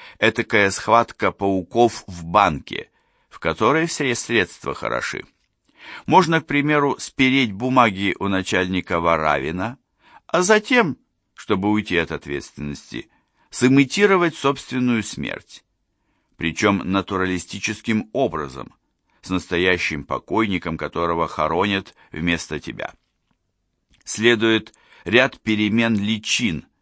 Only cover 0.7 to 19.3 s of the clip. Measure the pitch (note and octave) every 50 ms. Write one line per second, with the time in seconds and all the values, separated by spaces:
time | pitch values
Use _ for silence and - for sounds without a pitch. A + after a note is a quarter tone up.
0.7 | F#2+ - - - G#2+ A#2 A#2 - - - G#2+ F#2+ F2 - G2 G2 G2 F#2 F2 -
1.7 | - A#2 A#2+ A#2 - - - - F#2 F2 E2 E2 E2+ G#2 G2+ F#2 D2+ C2+ - -
2.7 | G1+ G1+ - - _ _ _ _ _ _ _ _ - - - E2 D#2+ - A2 A2+
3.7 | C#3+ D#3+ E3 E3 - - D3+ C3 A#2+ - - - A#2+ A2+ F#2 F2 - - - C#2
4.7 | C2+ - - A1+ A#1 A#1+ - - - - - - _ _ _ _ _ _ _ _
5.7 | _ _ - - - - - - D3+ F3+ F3+ D#3 E3 D#3+ - - C#3+ C#3+ C#3+ D3
6.7 | D3+ D3 C#3+ C#3+ B2 - - - - - C3+ C3 C3 C#3 C3 A2 G2 F#2+ A#2 B2+
7.7 | C3 C3 A#2+ A2 F#2+ F#2+ G2 G2 E2 - F#2+ G2 G2 F#2+ F#2 - - F#2+ F#2 F#2
8.7 | F#2 F#2 E2+ - F#2 E2+ E2 E2+ E2 D#2+ D#2 D#2 D2+ C#2 C2+ D2+ E2 F2+ F#2+ A2+
9.7 | B2+ - _ _ _ _ _ _ - - _ _ - - F3+ F3+ G#3+ G#3 G#3+ -
10.7 | C4+ B3 A3+ E3 A#2+ - _ _ _ _ _ _ _ - - - A2 F#2+ F#2+ G#2
11.7 | G#2+ G#2+ G#2 - F2+ E2+ E2 D#2 D#2+ C#2+ - D2 C#2+ C#2 C2+ - - - C#2 D2
12.7 | D2 - - - - A#1 - _ _ _ _ _ _ _ _ _ - - B2 B2+
13.7 | C3 C#3 C#3 C3 - G3 G3+ G3+ G3 F#3 F3 E3 - - - C#3 C#3 C3 - -
14.7 | B2+ B2+ B2 B2 A#2+ A2+ G#2 - - - C#2+ G#1+ G1+ - - - - - _ _
15.7 | _ _ _ _ _ _ _ _ _ _ _ _ _ - D#2+ E2 D2+ - - G#2
16.7 | G2+ F#2+ - F2 F#2+ G2 F#2 - G2+ F#2+ F#2 F#2 F#2 F2+ - - - G2 - -
17.7 | G#2+ - - - A2+ A2 G#2 - - C3+ C3+ A2 D#2 E2 D2 C2+ B1+ C2+ - -
18.7 | _ _ _ _ _ _ _ _ _ _ - -